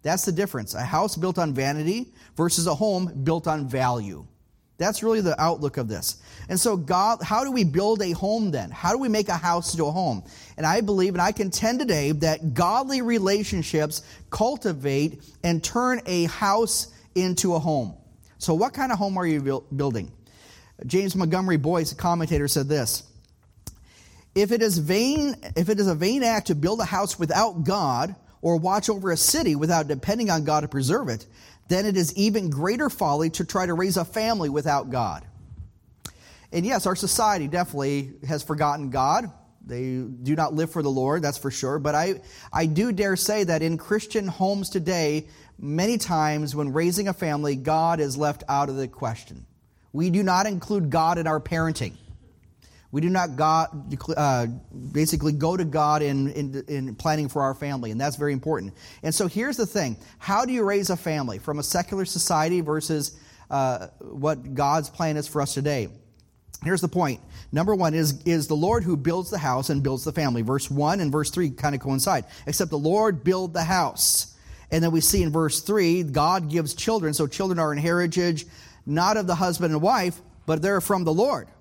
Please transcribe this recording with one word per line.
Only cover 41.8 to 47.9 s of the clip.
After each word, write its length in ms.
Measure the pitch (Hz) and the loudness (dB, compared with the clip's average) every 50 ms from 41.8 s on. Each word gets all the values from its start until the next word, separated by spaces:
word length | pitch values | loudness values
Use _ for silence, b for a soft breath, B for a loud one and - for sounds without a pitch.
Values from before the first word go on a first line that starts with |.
| 139 151 147 | -2 0 2
I, 260 | 151 165 190 190 190 B B B B B B | 2 2 0 -2 -6 B B B B B B
I 140 | - 151 165 | -2 0 0
do 260 | 160 151 165 214 247 | 2 2 2 2 2
dare 240 | 214 180 208 196 190 | 2 0 2 2 2
say 280 | 175 - - 208 208 196 | 0 0 0 2 2 2
that 180 | 170 165 160 | 2 2 0
in 160 | 160 165 165 160 | 2 0 -2 -4
Christian 500 | - - 208 214 - - - 220 196 185 | -2 -2 -2 -2 -2 -2 -4 -2 -2 -2
homes 400 | - - 190 190 202 202 190 - | -2 0 0 0 0 -2 -4 -4
today, 600 | - 190 160 170 185 175 160 147 151 151 151 B B B B B B - | -4 -2 -2 0 0 2 2 2 0 0 -2 B B B B B B -12
many 380 | - 143 151 165 185 220 240 | -8 -4 0 0 2 2 2
times 580 | 214 - - 175 156 156 151 151 151 151 139 131 | 0 0 0 0 2 2 2 0 0 -2 -4 -2
when 200 | 147 147 139 131 | -2 -4 0 0
raising 340 | 160 170 175 175 202 202 196 | 2 2 2 2 0 -2 -2
a 60 | 175 | -2
family, 420 | - 185 160 147 143 151 147 139 | -2 -2 -2 -2 0 0 0 -2
God 420 | 131 127 151 151 160 165 165 | -2 0 0 2 2 4 2